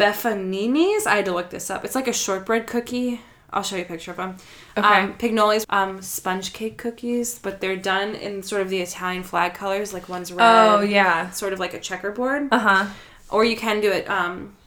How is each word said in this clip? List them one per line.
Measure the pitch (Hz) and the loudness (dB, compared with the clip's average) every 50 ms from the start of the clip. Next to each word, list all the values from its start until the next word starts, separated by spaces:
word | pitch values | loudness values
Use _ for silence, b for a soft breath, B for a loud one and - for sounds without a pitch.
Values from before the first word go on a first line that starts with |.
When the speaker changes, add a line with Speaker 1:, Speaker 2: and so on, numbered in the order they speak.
| 208 208 208 - | 2 2 2 2
Speaker 1:
befaninis. | - 233 208 196 190 185 190 196 214 240 269 311 339 392 427 415 - | -2 -2 -2 -2 -2 -4 -2 -2 0 2 2 4 4 4 2 2 2
I | - 208 | 2 2
had | 208 190 | 2 0
to | 190 175 | 0 -2
look | 175 175 - | -4 -4 -6
this | - 175 - - | -8 -10 -8 -8
up. | 190 - - | -8 -6 -6
It's | 202 - | -4 -4
like | 262 - | -2 -2
a | 233 - | -2 -2
shortbread | - - 202 190 190 190 - 226 226 226 | -2 -2 -2 -4 -4 -2 0 0 0 0
cookie. | - 240 240 240 240 247 247 247 247 240 233 b b b b b b | -2 -4 -4 -4 -2 -2 -2 -2 -2 -4 -6 b b b b b b
I'll | - - - | -4 -4 -4
show | - 196 | -4 -4
you | 180 175 | -6 -6
a | |
picture | 175 170 165 - 180 | -6 -8 -10 -10 -10
of | 170 185 | -8 -8
'em. | 185 190 185 185 B B B B B B B | -8 -8 -8 -12 B B B B B B B
Speaker 2:
Okay. | 214 208 | 2 4
Speaker 1:
Um, | 208 202 190 196 190 - | 6 6 6 4 0 -2
Pignolis, | - 233 233 220 220 214 214 214 214 214 - | -2 -2 0 2 4 4 4 4 2 0 0
um, | - 196 190 190 190 190 | 0 0 0 0 -4 -8
sponge | 190 - - - - 190 185 190 190 - - | -10 -10 -10 -6 -4 -4 -4 -4 -6 -8 -8
cake | - 220 220 - | -8 -8 -8 -8
cookies, | - - 233 233 - 247 240 240 240 233 233 - - | -8 -8 -8 -8 -6 -4 -2 -2 -2 -2 -4 -6 -8
but | - 196 190 - | -8 -8 -6 -6
they're | 190 185 190 | -4 -4 -4
done | 185 190 196 190 196 202 214 214 | -4 -2 -2 -2 0 -2 -4 -6
in | - - 208 202 196 185 | -8 -8 -8 -8 -8 -8
sort | - 208 202 | -4 -2 -2
of | 190 190 | -2 -2
the | 190 185 | -2 -4
Italian | 180 175 - - 180 180 185 185 180 | -4 -6 -8 -6 -6 -6 -4 -6 -6
flag | - - 175 175 175 180 | -4 -2 0 0 0 -2
colors. | - 202 196 196 202 208 202 190 | -4 -4 -4 -2 -2 -4 -6 -8
Like, | 180 - - | -10 -10 -10
one's | 180 180 175 180 | -10 -8 -8 -4
red. | 175 185 233 | 2 6 6
Speaker 2:
Oh, | 226 226 226 220 214 208 208 | 8 10 10 8 8 6 4
yeah. | 202 208 202 196 190 180 165 165 180 180 | 4 4 4 4 4 4 4 2 -2 -4
Speaker 1:
Sort | - - 208 190 190 | -6 -6 -4 -4 -4
of | 185 | -4
like | 180 175 - | -4 -6 -6
a | - | -8
checkerboard. | - - 185 185 - 202 208 240 247 262 277 294 285 269 | -10 -8 -8 -6 -6 -6 -4 -2 -2 0 0 -2 0 2
Speaker 2:
Uh-huh. | 233 247 214 208 196 190 208 202 B B B B B B B - | 2 4 4 4 4 4 2 0 B B B B B B B -2
Speaker 1:
Or | - 214 226 | 2 4 4
you | 233 220 | 4 2
can | 226 226 226 214 214 | 0 -2 -2 0 2
do | 208 202 | 2 2
it, | 185 165 - - | 2 0 0 -2
um, | 202 185 175 175 185 180 - 202 - _ - | -2 0 -2 -2 -4 -8 -12 -14 -16 _ -20